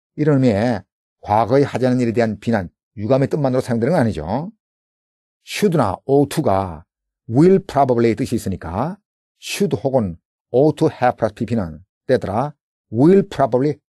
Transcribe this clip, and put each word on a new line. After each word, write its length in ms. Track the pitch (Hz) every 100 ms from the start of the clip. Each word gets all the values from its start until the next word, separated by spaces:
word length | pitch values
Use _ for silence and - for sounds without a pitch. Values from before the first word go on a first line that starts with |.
| _ -
이런 200 | 151 139
의미의 460 | 127 98 120 104 - _ _ _
과거에 400 | - 107 107 135
하지 240 | 131 120 127
않은 140 | 127
일에 120 | 120
대한 260 | 113 113 101
비난, 280 | - 113 85 _ _ -
유감의 320 | 104 131 135
뜻만으로 340 | 170 139 127
사용되는 300 | - 117 117
건 80 | 175
아니죠. 500 | 117 80 76 117 180 - _ _ _ _ _ _ _ _ -
should나 500 | - 208 160 107 - -
ought 280 | 139 143
to가 500 | - 127 95 95 78 - _ _ _ -
will 280 | 117 175 190 -
probably의 500 | 143 139 120 117 110
뜻이 180 | 135
있으니까 640 | 113 - 92 82 90 147 208 _ _ _ _
should 340 | - - 196 -
혹은 340 | 139 131 101 82 _ _ _
ought 240 | 120 151 151
to 120 | 160
have 260 | - 123 -
플러스 180 | 107
pp는 460 | - 110 117 87 78 _ _ -
때들아 480 | 123 90 104 143 - _ _ -
will 340 | 110 151 196 -
probably 480 | - 135 123 147 -